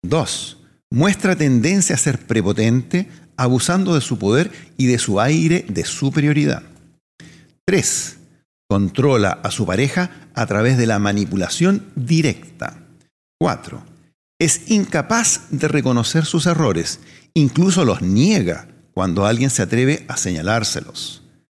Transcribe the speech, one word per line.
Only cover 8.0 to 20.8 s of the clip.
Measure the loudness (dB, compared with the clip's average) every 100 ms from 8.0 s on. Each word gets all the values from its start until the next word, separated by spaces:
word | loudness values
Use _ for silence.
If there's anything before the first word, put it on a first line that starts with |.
| -8 -16 -20 _ _ _ _
controla | 0 0 2 2 4 2 -2
a | -6
su | -4
pareja | -2 0 0 -2 -4 -8 -12
a | -6
través | -2 0 2 2
de | 2
la | 0
manipulación | 0 0 -2 -2 -4 0 0 0 -4
directa. | -8 0 2 2 -2 -12 -12 -12 -12 -20 _ _ _ _ _
Cuatro, | -4 -4 -10 -18 -18 -20 _ _ _ _
es | -2 -2 0
incapaz | 0 0 -4 0 -2 0 -4 -6
de | -4 0
reconocer | 0 0 0 0 -2
sus | 0 0
errores, | 0 2 2 0 -4 -10 -16 -20 _
incluso | 0 2 2 2 4
los | 2 0
niega | 0 2 2 2 0 -4 -12 -20 _
cuando | -4 -2 0
alguien | 0 2 0
se | 0
atreve | 0 0 0 -2 -6
a | -6
señalárselos. | -4 -4 -2 -2 -2 -6